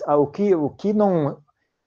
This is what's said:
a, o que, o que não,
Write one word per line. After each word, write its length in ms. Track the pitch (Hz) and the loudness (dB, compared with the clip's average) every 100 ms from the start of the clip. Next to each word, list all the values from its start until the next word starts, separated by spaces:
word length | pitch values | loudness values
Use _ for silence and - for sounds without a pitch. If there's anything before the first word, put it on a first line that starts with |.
| - | -2
a, 100 | 147 | 0
o 80 | 143 | 0
que, 300 | - 202 170 | 0 0 0
o 140 | 139 | -2
que 220 | - 202 | -6 -4
não, 500 | 208 202 175 143 - _ _ _ _ | 0 2 0 -2 -6 _ _ _ _